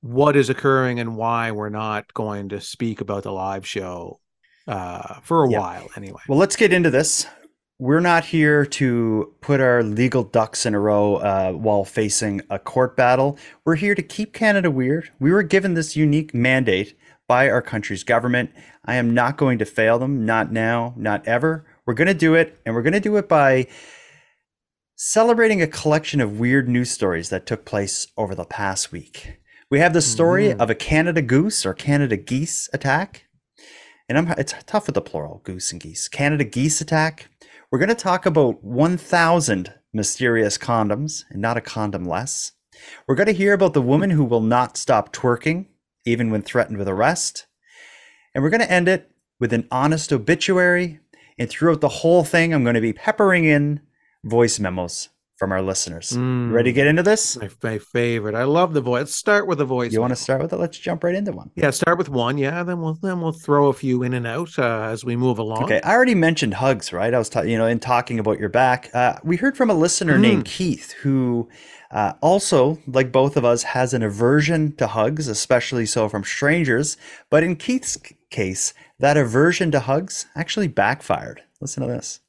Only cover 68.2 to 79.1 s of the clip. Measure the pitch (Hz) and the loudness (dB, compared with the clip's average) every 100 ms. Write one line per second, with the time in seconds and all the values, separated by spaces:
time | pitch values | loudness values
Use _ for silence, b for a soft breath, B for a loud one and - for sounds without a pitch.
68.2 | 107 95 101 117 127 123 - 123 123 - | -2 -2 -2 2 2 2 -2 0 0 0
69.2 | - 175 262 277 240 180 165 - 175 160 | -4 0 0 0 0 2 2 0 2 4
70.2 | 214 220 - - 180 - - - 139 135 | 4 2 -2 -4 -4 -4 -8 -6 -2 0
71.2 | 123 120 117 B B B B - 104 - | 0 -2 -4 B B B B -2 -2 0
72.2 | 151 196 - 156 131 156 - 131 127 131 | 2 2 2 4 4 0 -2 0 2 2
73.2 | 135 143 120 120 - 127 127 127 110 101 | 2 2 2 2 0 -2 0 0 -2 2
74.2 | 120 147 151 165 156 147 117 113 107 151 | 4 4 2 0 0 -2 -4 0 0 -2
75.2 | 143 107 - 123 - 127 110 - 110 104 | -6 -6 0 0 2 -4 -2 0 -2 -2
76.2 | 98 - 143 165 151 117 147 - B B | -6 -2 0 0 2 0 0 -6 B B
77.2 | B 151 165 165 - 254 - - - _ | B 2 2 -2 -4 -4 -4 -10 -12 _
78.2 | _ - 95 95 - b b b 139 | _ -6 -4 -4 -6 b b b 2